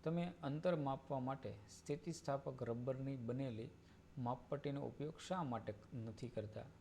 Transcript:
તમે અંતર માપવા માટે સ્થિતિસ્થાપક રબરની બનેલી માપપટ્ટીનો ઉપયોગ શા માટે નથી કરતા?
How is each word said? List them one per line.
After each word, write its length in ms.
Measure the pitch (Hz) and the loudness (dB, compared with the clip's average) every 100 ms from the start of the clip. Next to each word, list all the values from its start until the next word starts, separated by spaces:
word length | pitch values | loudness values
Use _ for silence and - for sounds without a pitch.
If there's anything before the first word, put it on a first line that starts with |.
તમે 300 | 160 170 175 - | 2 2 0 0
અંતર 320 | 143 147 180 170 | 0 4 6 6
માપવા 440 | 139 135 - 139 | 4 2 0 0
માટે 340 | 127 139 110 107 - | 2 0 -2 -6 -12
સ્થિતિસ્થાપક 920 | - - 147 - 160 - 139 - 131 | -12 -2 0 0 -2 2 2 0 -2
રબરની 520 | 117 117 123 131 135 135 | 0 2 2 2 0 0
બનેલી 540 | 117 123 135 110 - - - - - - | 0 2 0 0 -4 -8 -18 -20 -10 0
માપપટ્ટીનો 680 | 120 131 - 143 147 139 127 | 2 0 0 0 2 0 -2
ઉપયોગ 280 | 117 147 - - | -2 -4 -4 0
શા 160 | 185 | 2
માટે 300 | 147 117 107 104 - 127 113 | 2 0 0 -6 -6 -4 -4
નથી 220 | 101 117 | -4 -2
કરતા? 340 | - 107 107 - - | -2 -2 -4 -8 -12